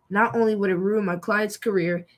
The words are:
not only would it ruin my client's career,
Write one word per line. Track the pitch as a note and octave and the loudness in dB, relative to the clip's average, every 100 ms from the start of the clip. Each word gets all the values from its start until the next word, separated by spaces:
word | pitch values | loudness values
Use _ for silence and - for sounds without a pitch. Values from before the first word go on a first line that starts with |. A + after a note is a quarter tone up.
| - | -4
not | G3+ A#3 | 0 0
only | A3+ A3 | 2 2
would | G#3 G3 | 2 0
it | F3 | 0
ruin | G3 A3 | 2 0
my | G3 F3 | 0 -4
client's | G3 G3+ G#3 - | -2 -2 -2 -4
career, | A3+ F#3+ E3+ F3 F3 | -2 0 0 -2 -6